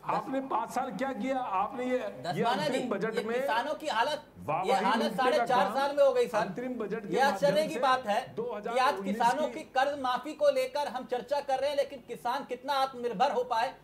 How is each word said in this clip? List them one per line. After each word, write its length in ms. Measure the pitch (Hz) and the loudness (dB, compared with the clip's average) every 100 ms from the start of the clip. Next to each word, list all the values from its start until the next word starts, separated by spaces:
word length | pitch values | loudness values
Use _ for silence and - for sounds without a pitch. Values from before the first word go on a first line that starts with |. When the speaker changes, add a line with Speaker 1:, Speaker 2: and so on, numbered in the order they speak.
| - | -2
Speaker 1:
धस-, 100 | 190 | -4
Speaker 2:
आपने 260 | 202 262 | -2 -6
पांच 280 | 262 220 226 | -2 -4 -2
साल 220 | 240 269 | -4 -4
क्या 220 | - 269 | -4 -4
किया? 260 | 254 254 269 | -2 -2 -2
आपने 460 | 247 190 208 247 254 | -2 -2 -2 -2 -2
ये, 120 | 247 | -2
ये 260 | 208 196 | -4 -8
Speaker 1:
धस्माना 400 | 165 180 226 262 | -6 0 0 2
Speaker 2:
अंतरिम 180 | 302 254 | 0 0
Speaker 1:
जी, 60 | 247 | -2
Speaker 2:
बजट 280 | 196 220 226 | -2 -2 -2
Speaker 1:
ये 80 | |
Speaker 2:
में 180 | 214 240 | -2 -2
Speaker 1:
किसानों 320 | 277 226 269 302 | 0 0 0 -4
की 120 | 302 | -2
हालत, 380 | 220 262 294 - - | 0 0 -2 -8 -12
ये 80 | - | -4
Speaker 2:
वाहवाही 400 | 160 185 196 190 | -2 2 2 4
Speaker 1:
हालत 180 | 226 | 2
Speaker 2:
लूटने 140 | 294 - | 0 2
Speaker 1:
साढ़े 200 | 254 302 | 2 4
Speaker 2:
का 80 | 233 | 4
Speaker 1:
चार 180 | 247 | 4
Speaker 2:
काम 120 | 277 247 | 4 2
Speaker 1:
साल 200 | 277 285 | 0 4
में 80 | 277 | 4
हो 80 | |
गई 140 | 247 240 | 4 2
सर। 100 | 214 | 0
Speaker 2:
अंतरिम 360 | 214 185 254 | -2 -4 -6
बजट 340 | 240 202 220 202 | -4 -4 -4 -2
के 60 | |
Speaker 1:
ये 80 | 190 | 2
आश्चर्य 300 | 277 - 285 | 2 4 4
Speaker 2:
माध्यम 160 | 294 302 | 4 2
Speaker 1:
की 60 | |
Speaker 2:
से 60 | 233 | 0
Speaker 1:
बात 260 | 285 330 214 | 2 2 2
है 160 | 208 | 0
कि 80 | 262 | -2
आज 60 | - | -8
Speaker 2:
दो 180 | 240 | -6
हजार 440 | 208 214 240 254 - | -6 -2 2 2 2
उन्नीस 180 | 196 208 | -2 2
Speaker 1:
किसानों 320 | 233 262 294 | 2 4 0
Speaker 2:
की 60 | |
Speaker 1:
की 100 | 240 | -4
कर्ज 360 | - 254 277 285 | -4 0 0 0
माफी 320 | 254 254 302 | -2 -2 -4
को 160 | 302 294 | 2 4
लेकर 380 | 262 254 294 285 | 4 -2 -2 -4
हम 180 | 240 254 | -6 -4
चर्चा 340 | 247 - 285 | -6 -2 -4
कर 200 | 277 262 | 0 -2
रहे 100 | 277 | 0
हैं, 80 | 285 | 0
लेकिन 260 | 269 277 - | -2 -4 -12
किसान 380 | 233 240 269 - | -8 -4 -4 -6
कितना 280 | 247 269 | -8 -2
आत्मनिर्भर 580 | 269 269 247 240 196 277 | 0 0 -2 -6 2 2
हो 120 | 240 | 2
पाए 320 | 247 226 254 - | 0 0 0 -4